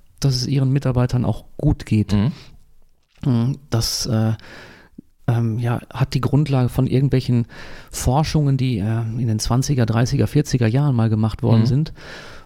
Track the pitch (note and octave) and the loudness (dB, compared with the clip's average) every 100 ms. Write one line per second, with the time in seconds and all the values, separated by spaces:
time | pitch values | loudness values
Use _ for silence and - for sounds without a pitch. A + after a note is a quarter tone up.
0 | - - C#3 B2+ A#2+ C#3 C3 C#3 C3 B2 | -20 -4 -2 0 -2 0 2 0 0 0
1 | B2 B2+ A2+ A2 - - D3+ - - A2 | 0 0 -2 -4 -8 -2 0 0 0 0
2 | G2+ G#2 A#2+ - - - - - - _ | 2 2 0 -4 -16 -20 -20 -20 -20 _
3 | _ - C#3+ A#2+ A#2+ C#3 - A2+ - - | _ -6 0 2 0 -4 -4 -2 -2 -4
4 | - A2 A2 A2 - - - - - - | -2 0 0 -2 -8 -20 -20 -20 -20 -20
5 | - _ - A#2 A#2 A2 A#2+ A#2 - A#2+ | -20 _ -2 0 0 -2 -2 -4 -6 -4
6 | C#3 C#3 - C#3 C#3 C3+ B2 - B2 B2+ | -2 0 0 2 2 2 0 0 0 2
7 | C#3 C3 B2 A#2+ A#2 - - - - - | 2 0 0 -2 -2 -10 -16 -16 -14 -4
8 | B2 C3+ D#3 D#3+ C#3+ C3+ C3 A2 G#2 A2+ | 0 0 2 0 0 0 0 0 -2 -2
9 | A2+ A2 A#2 G#2+ - A#2+ C3+ C3+ A2+ A2+ | -4 -4 -2 -2 0 0 2 0 2 2
10 | A#2+ C3+ G#2+ D3 - B2+ A2+ C3 D3 A#2+ | 0 0 2 2 0 0 2 2 2 2
11 | A2+ G#2+ A2 - A#2 A2+ A2+ C3 D#3 - | 2 2 0 0 4 4 4 2 -2 -6
12 | - - - - | -16 -18 -18 -20